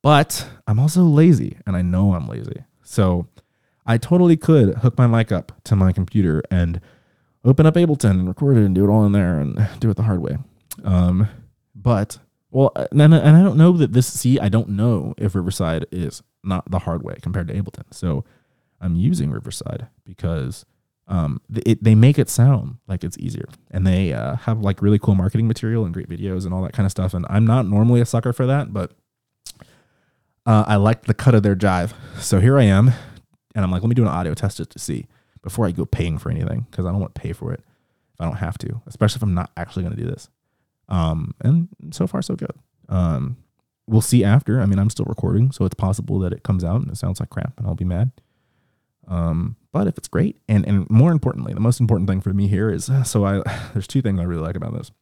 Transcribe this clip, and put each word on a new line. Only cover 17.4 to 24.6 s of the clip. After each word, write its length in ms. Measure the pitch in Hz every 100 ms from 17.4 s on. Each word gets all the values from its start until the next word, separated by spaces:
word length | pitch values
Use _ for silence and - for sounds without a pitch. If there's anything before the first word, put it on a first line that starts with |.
| 85
to 60 |
Ableton. 300 | 95 101 - -
So 320 | - 90 69 - _ _ _ _ _
I'm 160 | 90 85
using 340 | 123 180 73
Riverside 580 | 57 - - - - - _
because, 600 | - 87 87 82 65 - _ _ _ _ _
um, 320 | 92 76 - _
th-, 120 | 107 -
it, 180 | 107
they 100 | 113
make 240 | 107 123 143
it 100 | 147
sound 500 | - 127 123 - 123 -
like 160 | 92
it's 140 | 82 -
easier, 280 | 85 82 - - _
and 160 | 92 92
they, 260 | 92 92
uh, 240 | 58 60 120
have, 240 | - 113